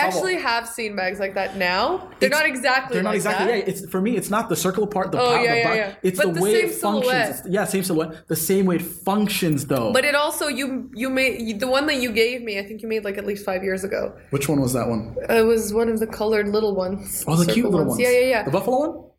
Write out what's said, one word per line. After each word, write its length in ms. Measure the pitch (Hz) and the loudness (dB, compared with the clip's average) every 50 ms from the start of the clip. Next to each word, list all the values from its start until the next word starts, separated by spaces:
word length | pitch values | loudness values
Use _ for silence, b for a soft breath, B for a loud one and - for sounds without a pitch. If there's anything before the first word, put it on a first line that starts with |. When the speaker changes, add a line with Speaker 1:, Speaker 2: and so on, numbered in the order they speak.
| 294 381 | 2 2
Speaker 1:
follow. 140 | 381 339 370 | 0 0 0
Speaker 2:
actually 80 | 370 359 311 | 0 -2 0
have 260 | 269 247 233 233 226 | 0 0 0 -2 -2
seen 280 | - - 247 220 208 208 | -6 -6 -6 -6 -6 -4
bags 240 | 190 185 185 196 196 | -4 -2 -2 -2 -2
like 140 | 196 196 196 | -4 -4 -2
that 240 | 196 190 - - | -4 -4 -4 -2
now. 520 | 196 180 180 185 196 240 311 370 370 - - - - | -2 0 2 2 2 2 2 0 -2 -6 -10 -2 0
They're 80 | 254 269 | 0 2
Speaker 1:
It's, 80 | 285 | 4
Speaker 2:
not 80 | 311 311 | 2 2
exactly 480 | 311 262 247 254 254 254 269 269 262 233 | 2 0 0 2 2 2 2 0 -2 -2
Speaker 1:
they're 60 | 180 185 | 0 0
not 60 | 214 | 0
Speaker 2:
like 40 | 214 | 0
Speaker 1:
exactly, 320 | 190 165 202 185 196 185 | 0 0 0 0 0 2
Speaker 2:
that. 100 | 220 240 196 | 2 0 0
Speaker 1:
yeah, 40 | - | -2
it's, 240 | 190 170 - - - | -4 -6 -6 -6 -4
for 100 | - 185 | -2 0
me, 160 | 196 233 247 | 0 0 0
it's 140 | 180 - - | -2 -2 -2
not 200 | 202 226 226 - | -2 -2 0 -2
the 60 | 165 | -2
circle 300 | - - 185 185 220 208 | 0 0 0 0 0 -2
part, 260 | - - 185 190 - | 0 -2 -2 -2 -2
the 80 | - 247 | 0 0
Speaker 2:
Oh, 60 | 247 | 2
Speaker 1:
part, 160 | 247 233 240 240 | 2 2 2 2
Speaker 2:
yeah, 80 | 233 233 | 2 2
Speaker 1:
the 40 | |
Speaker 2:
yeah, 120 | 233 233 220 | 2 2 2
Speaker 1:
bu-, 40 | 226 | 0
Speaker 2:
yeah. 200 | 220 208 196 - - - | 0 -2 -4 -4 -2 -2
Speaker 1:
it's 140 | 185 180 269 | 0 2 2
Speaker 2:
But 80 | 294 | 2
Speaker 1:
the 60 | 180 165 | 2 2
Speaker 2:
the 80 | 165 | 2
Speaker 1:
way 120 | - - 440 | 2 4 4
Speaker 2:
same 120 | 440 - | 4 2
Speaker 1:
it 60 | - - | 0 -2
functions. 300 | - - 202 214 - 247 | -2 -2 0 0 2 2
Speaker 2:
silhouette. 240 | 247 254 247 214 202 - - | 2 2 2 0 0 -4 -6
Speaker 1:
It's, 80 | - 190 | -6 -2
yeah, 160 | 180 214 180 | -2 0 0
same 180 | - - 190 180 | 0 0 -2 0
silhouette. 440 | 185 165 156 160 160 - - - | 0 0 0 0 -2 -6 -10 -6
The 80 | - 165 | -4 -4
same 300 | 156 - - 190 196 190 | -2 0 2 2 4 4
way 80 | 185 170 | 4 2
it 80 | 160 170 | 0 -2
functions, 840 | - - - - 196 196 214 208 - - - 185 156 151 131 147 | -6 -10 -6 -4 -2 0 2 2 0 0 0 0 2 0 0 0
though. 260 | 139 139 123 113 107 | 0 0 0 0 2
Speaker 2:
But 140 | - 262 277 | 2 2 2
it 80 | 294 277 | 2 2
also, 340 | 294 294 311 302 - 330 | 2 2 0 -2 -2 -2
you, 440 | 294 240 247 285 247 262 233 214 - - | -2 -2 -4 -4 -4 -4 -6 -8 -10 -6
you 160 | 214 262 262 | -4 -4 -2
made, 320 | 262 262 262 247 - - | 0 2 0 0 0 -2
you, 160 | 233 226 208 | -4 -6 -4
the 100 | - 262 | -4 -2
one 200 | 254 262 277 302 | 0 0 2 2
that 80 | 311 285 | 0 0
you 160 | 254 247 240 | 0 -2 0
gave 320 | 202 226 226 240 254 240 233 | 2 2 2 2 0 -4 -6
me, 160 | 220 202 196 | -6 -6 -6
I 40 | 202 | -6
think 200 | 208 220 208 226 | -8 -10 -10 -6
you 40 | |
made, 160 | 220 220 220 208 | -4 -4 -2 -2
like, 140 | 202 196 | -4 -6
at 80 | 202 202 | -4 -4
least 180 | 202 202 - - | -4 -4 -4 -4
five 200 | 196 185 185 190 | -4 -4 -2 -2
years 200 | 190 190 190 196 | -2 -2 -2 -2
ago. 300 | 196 - - - - B B B B | -4 -2 -2 -4 -4 B B B B
Speaker 1:
Which 180 | 139 - - | -4 -2 0
one 140 | 165 151 139 | 0 2 2
was 120 | 131 120 131 | 2 2 0
that 140 | 120 110 | 0 0
one? 280 | 117 113 107 110 - - - - - | 0 -2 -2 -4 -6 -8 -6 -2 2
Speaker 2:
It 180 | 226 226 220 | 4 4 6
was 260 | 226 233 220 - 202 208 | 4 4 2 0 0 0
one 160 | 226 233 226 | 0 0 0
of 100 | 226 220 | 0 -2
the 60 | 220 | -2
colored 420 | 220 - - 214 220 220 208 202 202 | -4 -4 -2 -2 0 2 0 0 0
little 260 | 208 214 220 202 196 | 0 0 0 0 0
ones. 480 | 190 185 185 196 196 - - - - - | -2 -2 -2 -4 -6 -8 -8 -8 -6 -2
Speaker 1:
Oh, 40 | - 160 | 2 2
the 40 | 170 170 | 2 4
Speaker 2:
Circle 80 | 175 214 | 4 2
Speaker 1:
cute 100 | 226 247 | 2 2
little 140 | 208 180 160 | 2 2 2
Speaker 2:
ones. 100 | 147 - | 2 2
Speaker 1:
ones. 100 | - - | 2 2
Speaker 2:
Yeah, 80 | 247 247 | 4 4
yeah, 160 | 247 247 254 | 6 6 4
yeah. 160 | 262 247 214 202 | 4 2 2 0
Speaker 1:
The 80 | 240 | 0
buffalo 260 | 175 196 - 247 254 269 | 0 0 2 2 2 2
one? 300 | 302 339 - - - - _ | 0 -2 -4 -8 -16 -20 _